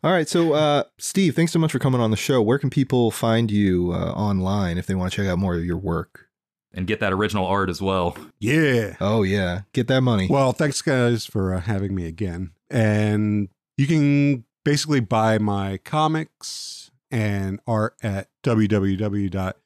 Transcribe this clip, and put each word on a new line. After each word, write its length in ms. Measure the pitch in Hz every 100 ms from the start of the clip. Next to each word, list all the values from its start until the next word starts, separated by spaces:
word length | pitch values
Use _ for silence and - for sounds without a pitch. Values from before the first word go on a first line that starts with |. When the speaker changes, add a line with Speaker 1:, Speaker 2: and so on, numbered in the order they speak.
Speaker 1:
All 80 | 151
right, 160 | 180 156
so, 260 | 175 165
uh, 300 | 151 151 147 - _
Steve, 380 | - - 190 131
thanks 160 | 165
so 60 | 165
much 120 | 160
for 60 | 135
coming 220 | 151 127
on 100 | 113
the 60 | 110
show. 240 | - 135
Where 180 | 107 135
can 120 | 139
people 400 | 131 131 127 117
find 400 | - 117 113 117
you, 420 | 104 101 90 87
uh, 200 | 87 85
online 680 | - 104 98 92 104 92 85
if 80 | -
they 80 |
wanna 160 | 95 92
check 160 | - 98
out 120 | 87
more 160 | 95 87
of 80 |
your 120 | 87 85
work? 520 | 95 82 - - _ _ _ _ _
Speaker 2:
And 140 | - 92
get 140 | 107
that 120 | 104
original 320 | 95 104 101 92
art 220 | 98 95
as 140 | 85
well. 340 | 95 95 87 - - _
Speaker 3:
Yeah. 580 | 107 151 151 123 104 87
Speaker 1:
Oh, 220 | 98 113
yeah. 400 | 95 101 92 87 101
Get 140 | - 120
that 120 | 131
money. 260 | 127 110 95
Speaker 3:
Well, 220 | 139 135
thanks, 280 | - - 135
guys, 460 | - 135 120 117 -
for, 260 | 107 95
uh, 60 | 92
having 340 | 82 101 98
me 120 | 95 85
again. 460 | 82 101 85 92 _ _
And 800 | 131 110 104 107 104 104 104 101 _ _ -
you 100 | 139
can 580 | 160 143 143 143 135 113 _
basically 360 | - 143 151 143
buy 360 | 110 117 110 110
my 380 | 107 101 98 95
comics 1120 | - 151 156 160 156 _ - - - - - _ _
and 500 | 120 107 101 95 98 -
art 300 | 113 107 _
at 260 | 110 98 - _
w 240 | - 113 104
w 280 | 104 98 95
w 320 | 107 101 98
dot 280 | 95 92 -